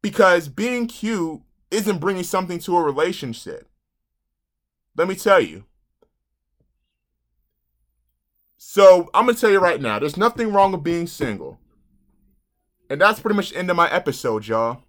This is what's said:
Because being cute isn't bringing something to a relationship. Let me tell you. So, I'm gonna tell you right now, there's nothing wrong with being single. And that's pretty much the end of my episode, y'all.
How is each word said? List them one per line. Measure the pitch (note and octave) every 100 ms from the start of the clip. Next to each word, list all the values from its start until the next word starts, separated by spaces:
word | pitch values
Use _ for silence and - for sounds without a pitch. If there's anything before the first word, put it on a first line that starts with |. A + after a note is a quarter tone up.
Because | G#3+ G3+ F#3+ F3 D3+
being | B2+ A#3 B3 A#3
cute | - G#3+ G#3+ E3 D#3 _ _ _
isn't | G#3 G3+ F3+
bringing | F3 F#3+
something | F3 - F3+ E3+
to | F3+ F3
a |
relationship. | D#3 C3+ E3+ F#3 C3 A2+ - - _ _ _ _ _ _ _ _ _ _ _ _ _ -
Let | F3+
me | F#3+
tell | G#3 F#3+
you. | F#2+ E2 - _ _ _ _ _ _ _ _ _ _ _ _ _ _ _ _ _ _ _ _ _ _ _ _ _ _ _ _ _
So, | - G3 G3 F3+ E3+
I'm | - A#3+
gonna | A#3
tell | A3
you | G3
right | F3 D3+
now, | B2 G#2
there's | D3 D#3+
nothing | A3+ A#3 A3+
wrong | G3 G3
with | F#3
being | D3+ E3+ E3+
single. | - C#3 G2 C2+ - _ _ _ _ _ _ _ _ _ _ _ _ _
And | C#3+
that's | G3 G#3+
pretty | A3 G#3
much | -
the | E3
end | F3+
of | E3+
my | E3+
episode, | F3 - B2 B2+ A2 G#2+
y'all. | A2+ A2+ B2